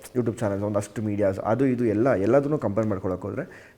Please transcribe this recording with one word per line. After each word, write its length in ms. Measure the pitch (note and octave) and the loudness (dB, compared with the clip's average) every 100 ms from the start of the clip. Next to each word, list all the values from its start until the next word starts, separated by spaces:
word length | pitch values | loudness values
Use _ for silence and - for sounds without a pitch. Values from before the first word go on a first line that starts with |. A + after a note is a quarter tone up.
| - B2 | -6 -4
YouTube 240 | A#2 G2+ | -2 -2
ಚಾನಲ್ಸ್, 240 | G#2+ G2 | -2 -2
ಒಂದಷ್ಟು 380 | G#2 G#2 G#2+ A#2+ | -2 -2 -4 -4
ಮೀಡಿಯಾಸ್, 380 | G#2+ G2+ G2 G2+ | -4 0 0 0
ಅದು 260 | - A2+ C3+ | 0 2 2
ಇದು 200 | A#2+ A#2 | 2 2
ಎಲ್ಲ, 280 | G#2 C3 | 2 2
ಎಲ್ಲದನ್ನೂ 440 | G2 G2+ C#3 C#3+ D3+ | 2 4 4 2 0
ಕಂಪೇರ್ 300 | A2 G2+ A2 | 0 0 0
ಮಾಡ್ಕೊಳಕ್ಕೆ 400 | F#2+ G2 F2+ G2 | -2 -4 -4 -6
ಹೋದ್ರೆ 460 | A2 F#3 - - | -8 -10 -14 -20